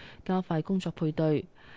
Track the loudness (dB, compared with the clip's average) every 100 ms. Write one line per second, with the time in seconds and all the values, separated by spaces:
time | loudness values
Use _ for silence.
0 | -18 -10 -2 0 0 -2 0 0 -2 -2
1 | -2 2 2 2 0 -12 -20